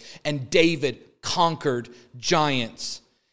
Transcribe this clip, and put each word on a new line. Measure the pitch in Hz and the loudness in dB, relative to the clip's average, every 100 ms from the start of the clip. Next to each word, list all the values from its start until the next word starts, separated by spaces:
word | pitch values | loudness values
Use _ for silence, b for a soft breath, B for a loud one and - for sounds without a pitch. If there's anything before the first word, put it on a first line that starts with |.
| B B | B B
And | - 147 123 | -6 -4 0
David | 180 165 160 135 123 - _ | 2 4 2 -2 -6 -14 _
conquered | - - 170 160 147 123 113 B B 123 | -4 2 2 2 -2 -2 -4 B B -8
giants. | 107 165 151 131 113 - - - _ _ _ | 0 2 4 0 -2 -8 -12 -12 _ _ _